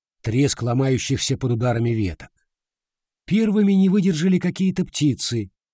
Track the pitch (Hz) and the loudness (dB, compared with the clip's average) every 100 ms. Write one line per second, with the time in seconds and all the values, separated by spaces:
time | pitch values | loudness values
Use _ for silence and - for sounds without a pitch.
0 | _ _ - 117 139 - 117 120 135 131 | _ _ -4 0 0 -2 -2 0 0 0
1 | - 131 - 117 127 117 123 117 120 113 | -2 -4 -2 -2 -2 -2 0 0 0 0
2 | 95 78 - _ _ _ _ _ _ _ | -2 -6 -14 _ _ _ _ _ _ _
3 | _ _ - 196 220 208 202 196 190 202 | _ _ -2 0 2 2 4 4 4 4
4 | 185 156 185 180 180 - 185 185 180 - | 2 2 2 2 0 -2 -2 -2 -4 0
5 | 147 117 - 117 98 _ _ | 0 0 -4 -6 -6 _ _